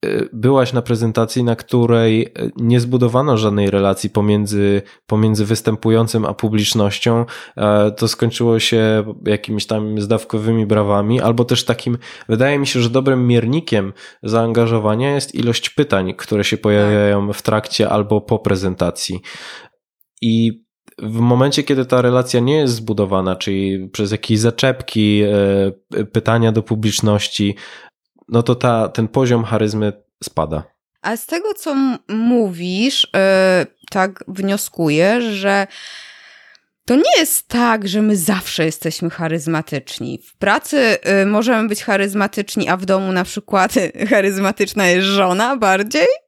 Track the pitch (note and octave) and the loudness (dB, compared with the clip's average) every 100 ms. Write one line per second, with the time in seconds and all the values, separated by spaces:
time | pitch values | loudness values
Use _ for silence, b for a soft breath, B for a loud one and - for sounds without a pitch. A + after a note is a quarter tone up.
0 | - G#2+ A2+ A#2 A#2+ C3+ B2 B2+ A#2 A#2 | -2 -4 -4 -2 2 2 2 -2 -2 -2
1 | A2+ A2 A2+ - A#2+ A#2 - B2+ A#2 A#2 | 0 0 -2 0 -2 -2 0 0 4 4
2 | A2+ A2 - - A2+ - A#2 B2 A#2+ B2+ | 4 2 -2 -6 -8 -2 2 2 2 2
3 | A#2+ B2 D3 A2+ G#2+ G2+ G2+ G2 G2 G2 | 2 2 2 2 2 2 2 2 2 0
4 | G2+ - G#2 G#2 G#2 G#2 G2+ G2+ G2 B | -2 0 2 2 0 0 2 0 -2 B
5 | _ G#2+ A2 G#2+ G#2 A2+ - A2 A#2 A2+ | _ 2 2 2 0 0 0 0 2 2
6 | A2+ A2+ G#2 G2+ A2 G#2+ G2+ A2+ G2+ G2+ | 2 0 -2 -2 0 0 0 2 0 0
7 | - A#2 A#2 B B - G#2 G#2 G#2+ G#2 | 0 0 -2 B B -2 2 4 2 0
8 | A#2 - A#2+ A#2+ A#2 A2+ - A2+ A2 A2 | -2 0 -2 0 2 2 2 2 2 2
9 | G#2+ - G#2 G#2 - G#2+ - A2 G#2+ G#2+ | -2 -6 -2 -2 -2 -6 -2 -4 -2 -4
10 | G#2 A2 - A2 A2 A2+ G#2+ G#2+ G2+ G2+ | -2 -2 -2 -4 0 0 2 0 2 0
11 | G#2 B2 A2+ A#2 A#2 A#2+ - A#2 - A#2+ | 2 0 0 0 0 0 0 -4 -2 -6
12 | B B - A2+ C3 C#3+ C#3 B2+ A#2 B2+ | B B -4 0 0 0 -2 0 0 2
13 | C3+ C3 B2 A#2+ A2+ D3 E3 G#2+ G2 B | 2 2 4 2 2 -2 0 -2 -2 B
14 | B B - A2+ A#2 A2+ A#2 A2+ G#2+ G#2+ | B B -2 0 2 2 2 2 0 0
15 | C3+ C#3 C#3 - A#2+ A2+ - - D3 G2 | 0 -2 -4 -2 -2 -2 -4 -2 0 0
16 | F#2 - - G#2+ G2+ G#2+ A2 G#2 G#2 G#2 | -2 -6 -4 -2 0 0 2 2 4 2
17 | G2+ G2+ G2+ G#2 - G#2+ - - G#2+ G#2+ | 2 0 -2 -4 -2 -2 -2 -2 0 0
18 | G2+ G#2+ - A2 - G2 F#2+ F#2 F2 - | 0 -2 0 -2 0 -2 -2 -2 -2 -2
19 | - F#2 B B B B B _ _ _ | -8 -10 B B B B B _ _ _
20 | _ _ A#2 A2+ A2+ A2 _ _ _ - | _ _ 0 2 2 -2 _ _ _ -12
21 | G#2+ A2+ A#2+ B2 C#3 C#3 C#3 C3+ B2+ B2+ | -8 0 2 4 4 0 0 0 2 2
22 | B2 B2+ B2 B2 B2 D3+ C#3 A#2 A2+ G#2 | 4 2 2 0 2 2 2 -2 -4 -2
23 | G2 F#2+ F#2 F#2 - G2 G2 F#2+ F#2 - | 0 0 0 -4 -4 -2 -2 -4 -6 -6
24 | G2+ G#2+ - A2 A#2 A#2 C3+ C3 - A2 | -4 -4 0 2 2 0 -2 -2 -4 0
25 | G#2+ G#2 G#2 G2+ G2 G2 G2 F#2+ _ - | 2 2 2 2 2 2 0 -4 _ -6
26 | G#2 A2+ A2 A#2 A2+ A2 G#2+ A2 G#2+ G2 | -2 -2 0 2 2 2 -2 -2 -2 0
27 | G#2+ G#2 - - G2+ G2+ B B B _ | 2 0 0 -2 -2 -2 B B B _
28 | _ _ _ A#2 A#2+ B2 B2+ A#2 G#2+ - | _ _ _ 0 0 0 2 0 0 -2
29 | A2 - C3 A#2+ A2 A2 G#2+ G#2+ G#2+ G2 | -2 0 2 0 2 0 0 0 -4 -4
30 | _ _ - - D#2 D#2 - _ _ _ | _ _ -8 -4 -4 -4 -8 _ _ _
31 | - A#3 - E4+ G#4+ G#4 E4 C#4 C4+ A#3+ | -8 -8 -6 -6 -6 -6 -4 0 0 -2
32 | - A3 A#3 B3 G#3 E3+ F3 F#3 B3 - | -6 -2 2 2 0 -4 -4 -2 0 0
33 | - - F#3+ F#3+ F#3+ F#3 D3 _ - G3+ | 0 2 4 4 4 2 0 _ -8 -2
34 | F#3+ F#3+ - F#3+ G3 G3+ - - D#3+ D3+ | -2 -4 -14 -6 -4 -4 -6 -2 0 2
35 | F#3 A#3+ A#3 G3+ G3 G3 G3 B B B | 2 2 -2 -2 0 0 -2 B B B
36 | B B B B B B B _ - B3+ | B B B B B B B _ 0 2
37 | A#4+ F5+ - - - A#3+ A#3+ A3 G3 G3+ | 4 2 2 -2 -2 0 2 0 0 0
38 | G#3+ G#3 E3 F#3+ - - D#3+ D#3 D#3+ D#3 | 2 2 0 -2 -4 -2 -2 -2 -8 -4
39 | E3+ E3 D#3+ E3 D3+ D#3+ D#3+ C#3+ - - | -6 -4 -4 -4 -2 -4 -4 -8 -8 -10
40 | B2 C3+ - _ G3 A3+ - D4 A#3 G#3 | -10 -10 -16 _ 0 0 0 0 2 0
41 | - G3 G3 G#3 A3+ A#3 A3 G#3 - G3 | 0 2 2 2 2 0 0 -4 -2 -2
42 | G3 G3+ G3+ - G3+ - F#3 F3+ F#3 F#3+ | 0 -2 -2 -4 -6 -4 -2 -2 0 -2
43 | F#3+ F#3 F3+ - - G3+ F#3+ B3+ F3 - | 0 -2 -4 -8 -4 0 0 0 -2 -4
44 | G#3 A3 G3 F#3+ G3 G3 G3 - F#3 F3+ | 0 2 2 0 -2 -2 -4 0 2 2
45 | G3 G3 F#3 F3+ A#3+ C4+ G#3 F#3+ G#3 C#4+ | 0 0 0 0 0 0 0 0 0 0
46 | G4+ C#5+ | 0 0